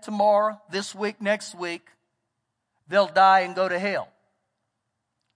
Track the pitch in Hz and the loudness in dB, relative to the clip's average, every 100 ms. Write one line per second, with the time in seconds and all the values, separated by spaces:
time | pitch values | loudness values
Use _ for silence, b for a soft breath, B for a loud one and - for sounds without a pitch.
0 | - 214 208 202 214 208 - 190 202 190 | -10 -2 2 2 0 -4 -10 -10 -8 -8
1 | 208 214 202 208 - 175 175 170 _ _ | -8 -6 -4 -4 -6 -12 -10 -10 _ _
2 | _ _ _ _ _ _ _ _ - 190 | _ _ _ _ _ _ _ _ -4 0
3 | 190 151 190 190 180 180 185 175 202 175 | 2 4 6 6 2 -2 -2 -2 -4 -4
4 | - _ _ _ _ _ _ _ _ _ | -8 _ _ _ _ _ _ _ _ _
5 | _ _ _ | _ _ _